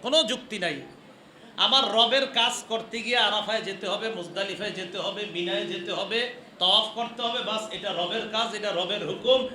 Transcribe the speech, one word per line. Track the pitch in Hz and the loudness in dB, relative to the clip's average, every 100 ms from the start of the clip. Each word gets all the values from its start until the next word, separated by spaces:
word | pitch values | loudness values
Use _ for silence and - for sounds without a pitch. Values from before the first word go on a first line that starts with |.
কোনো | 240 311 | 0 2
যুক্তি | 269 247 - 208 | 2 -2 -6 -4
নাই। | 175 139 - - - - - - - - | -2 -4 -10 -18 -20 -20 -20 -20 -10 0
আমার | 208 262 220 | 4 4 6
রবের | 220 233 262 262 | 4 6 4 2
কাজ | 233 240 - - | 2 2 0 -4
করতে | 226 220 226 | -4 -4 -6
গিয়ে | 226 247 | 2 4
আরাফায় | 208 214 202 220 | 4 2 0 -2
যেতে | 180 190 196 | -2 -4 -2
হবে, | 202 220 | -2 -2
মুজদালিফায় | 180 165 180 196 185 208 | -4 -6 -4 -4 -4 -6
যেতে | 175 175 196 | -6 -6 -6
হবে, | 180 202 208 | -4 -4 -6
মিনায় | 170 175 208 175 | -4 -2 -2 -2
যেতে | 180 196 | -4 -4
হবে, | 175 190 226 240 - - - | -4 -2 -2 -2 -6 -14 0
তওয়াফ | 185 208 220 | 4 4 2
করতে | 233 226 233 | -2 -6 -4
হবে, | 233 247 | -4 -2
বাস | 196 220 - | -2 -4 -4
এটা | 202 202 | -6 -4
রবের | 170 175 220 220 | -2 -2 -2 -2
কাজ, | 220 233 | -2 -2
এটা | 214 208 175 | -2 -2 0
রবের | 180 208 170 | 0 -2 -4
হুকুম। | 190 240 262 - | 0 4 6 4